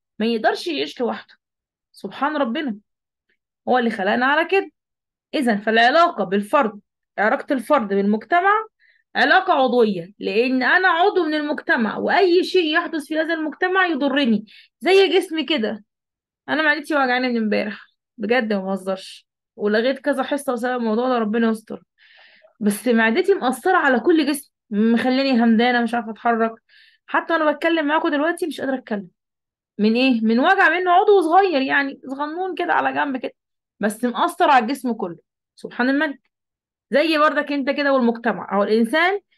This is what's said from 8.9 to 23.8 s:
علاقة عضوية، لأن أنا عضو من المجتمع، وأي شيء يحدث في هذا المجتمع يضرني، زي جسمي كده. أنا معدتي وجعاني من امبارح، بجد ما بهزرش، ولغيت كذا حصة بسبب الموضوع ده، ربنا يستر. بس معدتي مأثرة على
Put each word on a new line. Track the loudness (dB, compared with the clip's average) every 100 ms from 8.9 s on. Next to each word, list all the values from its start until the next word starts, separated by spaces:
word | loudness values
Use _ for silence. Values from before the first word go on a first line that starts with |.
| _ _ -2
علاقة | 2 2 2
عضوية، | 2 2 2 2 0 -8 -8
لأن | -4 0 0 0
أنا | 2 2 2
عضو | 2 2 2 0
من |
المجتمع، | -2 -4 -4 -2 0 -2 -2
وأي | 0 2 4 2
شيء | 2 0 0 -2
يحدث | -2 -6 -6
في | -4
هذا | -2
المجتمع | -4 -6 -4 -2 0 0
يضرني، | 0 -2 0 0 0 -4 -20 -20 _
زي | 2 4 4 2
جسمي | -2 -4
كده. | -4 -2 -4 -6 -14 _ _ _ _ _ -6
أنا | -2
معدتي | 0 -2 -2 0
وجعاني | 0 0 -2
من | -2
امبارح، | -2 -2 -4 -10 -18 _ _ -8
بجد | -2 0 0
ما | -2
بهزرش، | -4 -6 -6 -8 -10 -20 _ _ _ -6
ولغيت | -2 0 0 -2
كذا | -2 -2
حصة | -2 -4 -4
بسبب | -4 -2 -2
الموضوع | -2 -2 0
ده، | 0
ربنا | -2 0 0
يستر. | -2 -8 -18 _ _ _ _ -20 _ _ -4
بس | -2 -2 0
معدتي | 2 2 2 2
مأثرة | 0 0 -2 0
على | 2